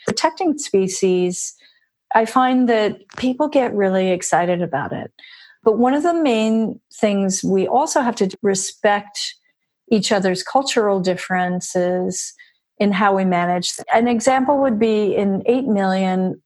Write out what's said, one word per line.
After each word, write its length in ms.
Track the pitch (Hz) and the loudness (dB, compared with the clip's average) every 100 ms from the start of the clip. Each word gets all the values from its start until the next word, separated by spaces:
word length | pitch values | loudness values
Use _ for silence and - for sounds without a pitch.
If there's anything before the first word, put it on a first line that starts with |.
| - | -8
protecting 500 | 214 320 330 370 294 | -2 -2 0 -2 -4
species, 960 | - 196 190 185 190 180 180 180 - - _ _ _ _ _ | -2 0 0 0 0 2 0 -4 -10 -14 _ _ _ _ _
I 100 | 226 | 0
find 440 | 226 262 254 254 247 | 2 2 2 4 2
that 260 | 226 208 214 - - | 2 0 -2 -12 -6
people 300 | 254 254 302 | -4 -2 0
get 260 | 294 240 | 0 0
really 360 | 208 196 190 185 | 0 0 2 0
excited 520 | 180 - 165 175 175 | 0 0 0 0 -2
about 300 | 165 - 87 | -2 -4 -6
it. 200 | 131 - - - - - _ | -8 -10 -16 -20 -20 -20 _
But 160 | 220 214 | 0 2
one 160 | 247 | 2
of 80 | 285 | 2
the 120 | 339 | 0
main 680 | 339 294 220 220 220 220 - _ | 0 2 2 2 0 -2 -6 _
things 520 | - 214 202 196 190 | -2 0 0 -2 -2
we 220 | 180 190 - | 0 0 2
also 320 | 247 302 311 | 0 0 0
have 160 | 240 226 | 0 0
to 100 | 190 | -2
do, 80 | - | -2
respect 920 | 202 190 - - 214 202 202 - - - _ _ _ _ _ | -2 -2 -4 -2 0 0 -2 -10 -10 -12 _ _ _ _ _
each 200 | 214 190 | 0 2
other's 320 | 208 190 180 | 0 0 -2
cultural 580 | - 269 269 247 208 196 | -2 -2 0 0 0 0
differences 1300 | 185 180 - 185 180 180 - 180 180 180 185 185 - - - _ _ - | 0 -4 -4 -2 -2 -4 -4 -2 0 -2 -4 -6 -10 -14 -20 _ _ -2
in 120 | 208 | 0
how 240 | 190 208 | 2 2
we 100 | 190 | 2
manage. 480 | 190 175 175 180 180 - - | 2 0 0 -2 -4 -8 -2
An 140 | 226 240 | 0 2
example 500 | 233 262 262 254 285 | 0 2 2 2 2
would 200 | 269 208 | 0 0
be 360 | 226 214 202 | 0 2 0
in 280 | - 202 196 - | 0 0 0 0
eight 200 | 254 269 | 0 0
million, 760 | 202 190 190 190 185 185 - | 0 0 0 0 0 -2 -4